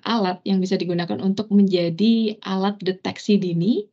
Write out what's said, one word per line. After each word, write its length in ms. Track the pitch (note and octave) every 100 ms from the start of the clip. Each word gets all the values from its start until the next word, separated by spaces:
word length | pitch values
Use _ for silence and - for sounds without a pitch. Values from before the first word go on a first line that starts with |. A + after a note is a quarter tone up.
| -
alat 320 | A3+ F#3 F#3
yang 160 | - F#3+
bisa 100 | F#3 F#3
digunakan 400 | F3 F3 E3+ -
untuk 320 | F#3+ G3 G#3+
menjadi 840 | G3+ F#3+ F3+ E3+ E3 A3 A3+ A3 G#3+
alat 400 | F#3+ F#3+ G3 G3+
deteksi 560 | F3+ F#3 - - - G3+
dini 480 | F3+ E3+ F#3 E4 G#4